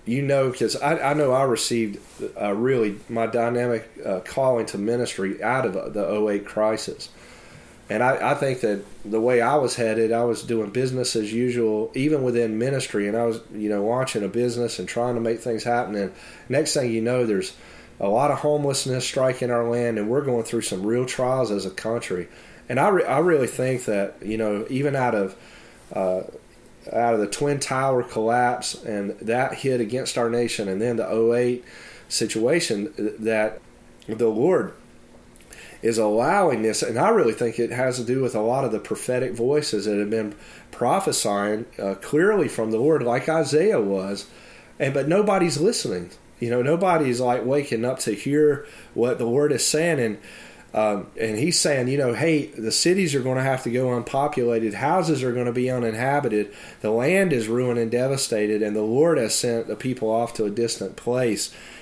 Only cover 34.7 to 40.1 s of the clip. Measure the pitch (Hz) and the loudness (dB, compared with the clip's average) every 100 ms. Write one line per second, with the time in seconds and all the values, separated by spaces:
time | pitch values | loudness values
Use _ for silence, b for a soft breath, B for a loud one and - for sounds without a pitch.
34.7 | - - - - - - - - B B | -8 -20 -20 -20 -20 -20 -20 -20 B B
35.7 | B 113 113 107 107 135 202 180 117 110 | B 0 2 2 4 4 4 4 4 0
36.7 | 107 - 117 185 226 117 107 120 113 117 | 0 -2 2 4 4 4 2 -2 0 -2
37.7 | 120 131 123 117 131 123 107 110 131 131 | 0 -2 -2 -2 0 0 0 0 2 0
38.7 | 107 - 107 - 127 123 113 123 151 139 | -2 -4 -6 -2 -2 -2 0 2 2 0
39.7 | 107 104 104 104 | -2 0 0 0